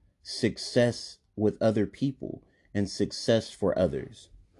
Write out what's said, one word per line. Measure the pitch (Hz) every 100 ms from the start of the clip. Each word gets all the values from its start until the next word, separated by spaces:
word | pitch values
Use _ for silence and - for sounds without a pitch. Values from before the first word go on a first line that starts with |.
| _ _
success | - - 110 - - 127 120 117 - - _ -
with | 107 98
other | 110 107
people | 98 - 139 - - - _ _ _
and | 104 95
success | - 98 - - 113 -
for | - 95 -
others. | 90 69 - - - - _ _